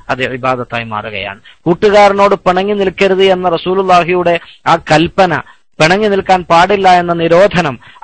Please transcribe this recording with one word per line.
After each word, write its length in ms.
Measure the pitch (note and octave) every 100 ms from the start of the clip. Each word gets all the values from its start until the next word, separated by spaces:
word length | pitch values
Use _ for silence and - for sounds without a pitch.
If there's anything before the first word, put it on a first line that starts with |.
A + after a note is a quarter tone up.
| -
അത് 120 | C3+ C3
ഇബാദത്തായി 500 | B2+ B2+ B2+ A#2+ A#2
മാറുകയാണ്. 560 | A2+ G#2+ G#2+ G#2 G2 G2+ _ _
കൂട്ടുകാരനോട് 720 | - F3 G#3+ G3+ G3+ G3 G3+
പിണങ്ങി 400 | G3 F#3 F3+ G3+
നിൽക്കരുത് 500 | G#3 F#3+ - G3 F#3
എന്ന 240 | G3 F#3 F3+
റസൂലുള്ളാഹിയുടെ 920 | E3 F3+ F#3 F#3+ F3+ E3 F3+ F3 E3+ - _ -
ആ 100 | E3
കൽപ്പന, 580 | - D#3 E3 - F#3 D3 - _ _ -
പിണങ്ങി 300 | D#3 F#3+ G#3+
നിൽക്കാൻ 340 | G3 F#3+ F#3
പാടില്ല 460 | F3+ E3 F#3 G3+ F#3+
എന്ന 240 | F3+ F3
നിരോധനം, 680 | E3+ E3 E3 G3+ F3 D#3+ A#2+ - -